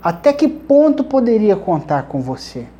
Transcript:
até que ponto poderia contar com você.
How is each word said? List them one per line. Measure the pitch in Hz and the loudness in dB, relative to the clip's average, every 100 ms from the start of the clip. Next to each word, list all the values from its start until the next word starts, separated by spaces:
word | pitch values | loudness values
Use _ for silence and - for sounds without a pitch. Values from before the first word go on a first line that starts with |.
até | 170 170 285 | -4 0 0
que | 285 302 | 2 -2
ponto | - - 285 302 294 | -2 2 4 4 2
poderia | - 269 233 226 214 196 | 0 0 2 2 2 0
contar | 190 160 - 143 | -2 -4 -2 -4
com | 135 139 | -4 -6
você. | 127 127 - 127 120 | -6 -8 -12 -14 -16